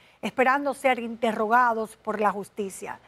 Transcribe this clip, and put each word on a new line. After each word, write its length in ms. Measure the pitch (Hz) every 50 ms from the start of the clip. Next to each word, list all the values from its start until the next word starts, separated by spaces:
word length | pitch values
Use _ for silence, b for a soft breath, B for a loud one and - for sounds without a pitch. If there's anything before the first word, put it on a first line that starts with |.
| b b b b
esperando 540 | b 220 - - 262 262 262 285 285 285 262
ser 240 | - - 269 254 240
interrogados 1000 | 233 226 233 220 - 226 214 220 220 208 226 247 254 240 226 220 220 214 -
por 240 | _ _ 214 208 202
la 100 | 214 202
justicia. 680 | 185 208 190 - _ - 208 190 180 - 202 - - - b